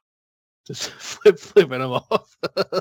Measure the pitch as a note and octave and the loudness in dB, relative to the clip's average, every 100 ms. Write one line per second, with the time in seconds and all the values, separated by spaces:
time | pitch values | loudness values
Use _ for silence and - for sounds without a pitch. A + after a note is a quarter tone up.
0 | _ _ _ _ _ _ - - - - | _ _ _ _ _ _ -16 -12 -12 -12
1 | - - G#3+ F#3 - - D#3+ B2+ C3 B2 | -16 0 2 2 2 2 4 2 -4 -4
2 | - A3 - _ - - - F#3 | -2 -4 -4 _ -8 -6 -6 -6